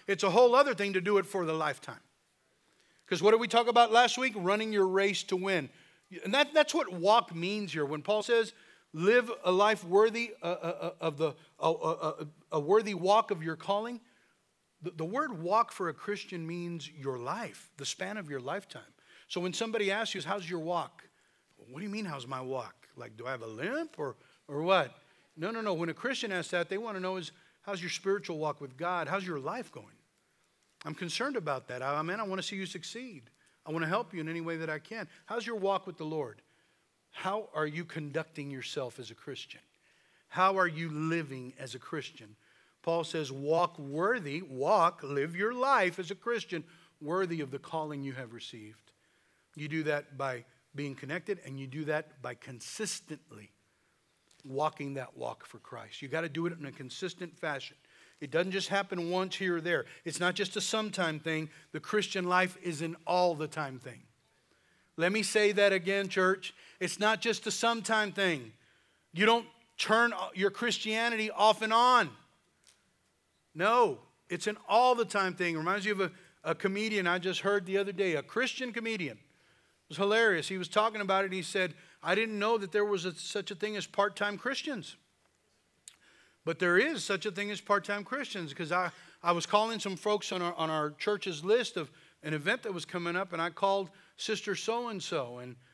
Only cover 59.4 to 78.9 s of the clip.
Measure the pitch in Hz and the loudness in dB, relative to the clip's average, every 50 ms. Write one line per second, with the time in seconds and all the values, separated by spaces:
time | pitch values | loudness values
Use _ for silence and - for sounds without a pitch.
59.4 | 190 180 175 165 156 175 170 139 120 - - - - 165 151 - 180 180 180 202 | 0 0 0 0 0 0 0 0 0 -4 -10 -12 -8 -6 -2 0 0 2 2 0
60.4 | 196 190 - 208 190 - - 220 214 208 - 196 180 160 156 147 - 165 160 156 | -2 -4 -4 -4 -2 -2 0 -2 -2 -2 0 0 0 0 0 -2 -2 -2 -2 -2
61.4 | 156 151 - - - _ - 156 - - 208 214 190 196 - 190 180 180 180 180 | -4 -6 -10 -18 -16 _ -10 -10 -4 0 0 0 0 0 -2 -2 0 4 4 4
62.4 | 185 180 185 - - 175 160 139 165 160 165 - - - 180 180 180 175 165 147 | 4 2 0 -6 -6 -6 -4 -4 -4 -6 -6 -6 -2 2 4 4 4 4 2 0
63.4 | 156 147 - 160 151 135 131 123 113 131 117 - - _ _ _ _ _ _ _ | -4 -6 -4 -6 -6 -6 -8 -12 -14 -16 -16 -18 -20 _ _ _ _ _ _ _
64.4 | _ _ _ _ _ _ _ _ _ _ - - 165 180 202 220 202 - - 214 | _ _ _ _ _ _ _ _ _ _ -2 0 2 2 2 2 0 2 4 4
65.4 | 208 208 202 202 202 202 196 185 165 190 196 196 196 185 - 190 185 185 196 190 | 4 6 6 6 6 6 6 4 0 0 0 0 0 0 2 4 4 4 4 2
66.4 | - - - - - - - - 185 170 - - 208 214 220 190 - 233 208 - | -2 -12 -14 -16 -20 -18 -8 -6 -4 -4 -2 2 2 2 2 2 0 -2 -2 -2
67.4 | - - - - 233 233 233 226 190 - 226 214 208 196 151 196 196 180 160 135 | -2 -4 -2 0 2 2 2 2 0 0 2 2 2 0 0 0 2 2 2 0
68.4 | 117 110 - _ _ _ _ _ _ _ _ _ _ _ - 165 208 220 233 233 | -4 -12 -18 _ _ _ _ _ _ _ _ _ _ _ 0 4 6 6 6 6
69.4 | 226 - - _ _ _ _ - - - 220 226 240 233 214 180 190 190 - 185 | 2 -4 -16 _ _ _ _ -4 2 4 6 6 6 4 2 -2 -6 -6 -2 0
70.4 | 196 196 196 - 240 226 - - - 214 220 226 233 240 233 220 214 214 - - | 0 0 0 0 -2 0 0 -2 -2 -2 0 0 0 0 0 0 -2 -2 2 6
71.4 | 208 220 208 214 220 214 226 233 240 254 254 240 190 139 - - _ _ _ _ | 6 6 6 6 2 4 4 6 8 8 8 6 6 4 -2 -14 _ _ _ _
72.4 | _ _ _ _ _ _ _ _ _ _ _ _ _ _ _ _ _ _ _ _ | _ _ _ _ _ _ _ _ _ _ _ _ _ _ _ _ _ _ _ _
73.4 | _ _ - 156 180 214 240 247 233 175 135 - - _ _ _ _ - 175 170 | _ _ -4 0 2 4 6 6 6 4 2 -4 -10 _ _ _ _ -8 -6 -4
74.4 | - 208 208 - - - 202 233 247 254 247 233 226 - - 202 190 185 175 - | -4 -4 -4 -4 0 4 6 6 8 8 6 4 2 0 2 0 0 0 0 0
75.4 | 180 170 165 156 160 180 196 208 185 214 208 190 190 156 - - - - _ _ | 0 0 0 0 0 0 0 0 0 0 0 0 0 -2 -4 -10 -20 -20 _ _
76.4 | - 160 165 - - 190 190 202 220 220 214 202 185 175 175 185 175 190 175 - | -4 -4 -2 0 -2 -2 -2 0 -2 0 0 2 2 2 2 2 0 -2 -2 -2
77.4 | - 196 202 208 180 185 190 196 196 196 185 180 196 185 160 143 135 - - 220 | 0 2 0 0 0 0 0 0 0 0 -2 0 0 0 0 -2 -2 -2 -2 -2
78.4 | 262 240 - - 254 247 196 233 220 226 | -2 -2 -2 -4 -6 -6 -6 -6 -4 -4